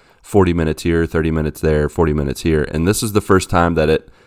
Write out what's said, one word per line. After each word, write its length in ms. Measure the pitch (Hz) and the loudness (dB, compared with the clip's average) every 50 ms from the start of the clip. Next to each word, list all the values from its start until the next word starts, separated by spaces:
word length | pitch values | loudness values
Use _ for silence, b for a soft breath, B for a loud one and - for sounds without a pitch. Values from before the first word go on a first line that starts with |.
| b b b b b | b b b b b
forty 320 | - - 101 92 90 85 | 0 2 4 4 4 2
minutes 280 | 87 80 78 76 - - | 0 0 -2 -4 -4 -2
here, 200 | 87 82 82 82 | -2 0 0 0
thirty 280 | 78 - 82 80 80 80 | 0 -2 -2 -2 0 -2
minutes 280 | 80 78 76 - - | -2 -2 -4 -6 -2
there, 280 | - 78 76 76 76 76 | -2 0 0 2 0 -2
forty 220 | - - 82 78 76 | 0 0 0 0 0
minutes 280 | 76 71 69 65 - - | -2 -2 -4 -6 -4 -2
here." 200 | 85 80 78 71 | 0 0 0 -2
And 240 | - - 78 82 92 | -2 -4 -2 0 0
this 140 | 110 - 127 | 0 0 -4
is 100 | 107 101 | -2 -2
the 80 | 104 | -4
first 300 | - - 98 95 92 - | 0 2 2 2 2 0
time 240 | - 87 85 85 85 | 0 0 2 2 2
that 160 | 80 78 78 | 0 0 0
it 180 | 78 78 - b b b b | 0 -2 -2 b b b b